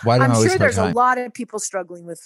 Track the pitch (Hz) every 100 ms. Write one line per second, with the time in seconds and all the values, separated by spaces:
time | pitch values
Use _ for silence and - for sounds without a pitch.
0 | 117 123 123 113 110 381 - - 92 233
1 | 247 247 247 - 233 214 - 196 180 175
2 | 170 165